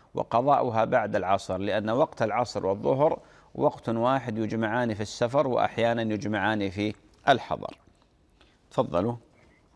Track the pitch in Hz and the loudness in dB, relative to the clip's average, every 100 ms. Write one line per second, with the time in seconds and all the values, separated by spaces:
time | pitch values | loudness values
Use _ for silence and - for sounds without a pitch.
0 | _ - - 117 135 135 127 113 110 123 | _ -6 0 2 4 2 2 2 2 2
1 | 104 104 90 98 - 92 101 101 107 120 | 2 -2 2 0 0 -4 -2 -2 0 0
2 | 156 - 110 107 123 104 92 101 127 135 | 0 0 -2 0 -2 -2 -2 0 0 2
3 | 156 - - - - - 123 - - 113 | 2 0 -8 -20 -16 -2 -2 0 -4 0
4 | 120 135 123 110 107 113 110 117 120 104 | 2 0 -2 -4 -2 -2 0 0 -2 -2
5 | 104 - 120 139 135 113 101 - 113 117 | -6 -2 0 2 2 2 0 2 0 2
6 | 113 107 104 107 101 110 98 95 107 - | -2 -4 -2 0 0 0 -2 -2 -4 -4
7 | _ _ - 127 - 60 - - _ _ | _ _ 2 2 0 -6 -6 -14 _ _
8 | _ _ _ _ _ _ _ - 123 85 | _ _ _ _ _ _ _ -2 0 0
9 | 107 120 - _ _ _ _ | 0 -4 -12 _ _ _ _